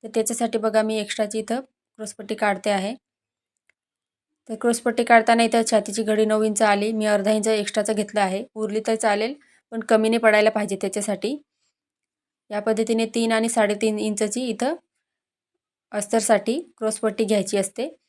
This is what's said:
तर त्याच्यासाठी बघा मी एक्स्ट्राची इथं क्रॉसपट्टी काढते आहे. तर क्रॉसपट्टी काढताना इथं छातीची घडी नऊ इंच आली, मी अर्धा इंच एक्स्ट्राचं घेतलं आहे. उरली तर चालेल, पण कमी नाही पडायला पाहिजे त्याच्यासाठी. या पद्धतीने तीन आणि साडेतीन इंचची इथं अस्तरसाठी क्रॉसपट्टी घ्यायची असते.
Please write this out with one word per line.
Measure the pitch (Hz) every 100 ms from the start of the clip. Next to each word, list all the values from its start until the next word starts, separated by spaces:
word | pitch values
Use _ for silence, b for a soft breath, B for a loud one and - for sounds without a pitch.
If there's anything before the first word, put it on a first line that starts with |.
तर | 226
त्याच्यासाठी | 233 220 233 233 233
बघा | 214 214
मी | 220 220
एक्स्ट्राची | 208 - 208 220
इथं | 214 233 262 _ _ _
क्रॉसपट्टी | 214 - 208
काढते | 214 214 190 208
आहे. | 196 196 262 _ _ _ _ _ _ _ _ _ _ _ _ _ _ _
तर | 220
क्रॉसपट्टी | 240 233 247 233
काढताना | 240 233 220 233
इथं | 226 233 226
छातीची | 220 208 208
घडी | 214 214
नऊ | 220 214
इंच | 220 208
आली, | 214 202 208
मी | 220 214
अर्धा | 208 196
इंच | 214 214
एक्स्ट्राचं | 220 202 - 214
घेतलं | 214 202 214
आहे. | 196 190 247
उरली | 220 214 214 220
तर | 226
चालेल, | 226 208 220 285 b b _
पण | 226
कमी | 220 220 220
नाही | 233
पडायला | 226 214 214
पाहिजे | 214 202 196
त्याच्यासाठी. | 196 202 202 190 202 294 _ _ _ _ _ _ _ _ _ _ _
या | 208
पद्धतीने | 208 214 226 226 226
तीन | 233 226
आणि | 226 226
साडेतीन | 226 214 208 220 214
इंचची | 214 208 214 240 254
इथं | 214 254 320 _ _ _ _ _ _ _ _ _ _ _
अस्तरसाठी | 208 208 226 214 214 214 262 349 _
क्रॉसपट्टी | 220 220 220 214
घ्यायची | 220 214 190 196
असते. | 190 - 269 -